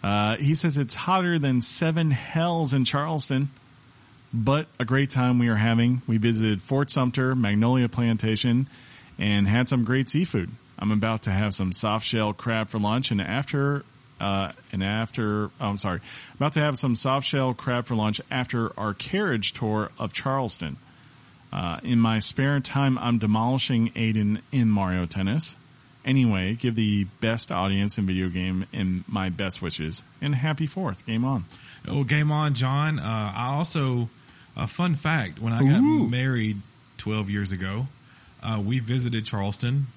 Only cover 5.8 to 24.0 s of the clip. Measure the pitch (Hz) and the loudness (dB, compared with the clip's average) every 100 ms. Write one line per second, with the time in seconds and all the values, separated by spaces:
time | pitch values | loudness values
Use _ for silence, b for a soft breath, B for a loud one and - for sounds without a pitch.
5.8 | 120 127 - 113 113 110 110 101 - 135 | 4 2 0 2 2 2 2 0 0 0
6.8 | 143 - 127 120 131 131 107 104 117 127 | 0 0 0 2 0 2 2 4 4 4
7.8 | 120 - 120 113 110 107 123 120 135 B | 2 2 0 2 0 0 2 2 0 B
8.8 | B B B - 104 104 98 113 127 131 | B B B -4 0 2 4 4 2 0
9.8 | 110 131 123 151 180 110 87 113 - - | 2 0 0 0 0 -2 -4 -10 -20 -6
10.8 | 104 107 110 110 - 95 104 98 95 90 | 0 2 0 -2 0 0 0 0 -2 -2
11.8 | 110 110 - 117 107 98 120 113 107 110 | 0 -2 0 0 0 -2 -2 -2 -2 -2
12.8 | 104 117 127 104 92 113 135 143 139 143 | 0 0 0 -2 -2 -4 -2 -2 0 -2
13.8 | - - - - 101 98 95 - - 95 | -6 -20 -20 -6 -2 0 -2 -8 -8 -4
14.8 | 95 107 113 - 107 104 104 - 110 101 | -2 -2 -4 -4 -2 -2 -4 -4 -4 -2
15.8 | 101 87 B B B B 143 151 151 131 | -2 -4 B B B B -2 2 0 0
16.8 | 131 117 131 135 135 143 131 123 - 123 | 0 0 0 0 0 0 0 -2 -2 -2
17.8 | 117 117 107 107 - 127 123 120 113 - | -2 0 0 -2 -4 -6 -2 -2 -2 -2
18.8 | 107 101 - 190 208 117 98 - 110 107 | -6 -4 -4 -2 0 0 -2 -2 -2 0
19.8 | 107 - 110 - 135 135 120 - 80 67 | -2 -6 -8 -4 -2 -2 -2 -4 -6 -10
20.8 | B B B B B B B - 87 82 | B B B B B B B -6 -6 -6
21.8 | - 120 113 110 - - 135 143 131 139 | 0 2 4 2 0 0 0 0 0 0
22.8 | 139 127 120 117 107 107 117 131 - 120 | 2 2 0 0 2 2 2 0 2 2
23.8 | 113 - | 0 0